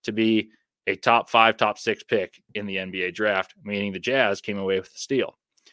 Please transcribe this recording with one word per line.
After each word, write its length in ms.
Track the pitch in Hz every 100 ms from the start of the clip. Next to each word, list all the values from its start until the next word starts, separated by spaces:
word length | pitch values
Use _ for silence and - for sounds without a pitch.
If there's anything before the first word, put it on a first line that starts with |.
to 80 | -
be 380 | 110 110 110 104 _ _ _ -
a 80 | 98
top 340 | - 117 -
five, 280 | 117 113 113
top 200 | 107 104
six 240 | - 104
pick 400 | - 110 92 - _ 107
in 100 | 104
the 120 | 95
N 140 | 95
B 120 | 92
A 80 | 90
draft, 420 | 87 107 98 95 _
meaning 280 | 120 101 101
the 80 | 92
Jazz 420 | 101 135 110 101
came 160 | - 101
away 220 | 98 95
with 120 | 92
the 80 | -
steal. 380 | - 135 - - _ _ _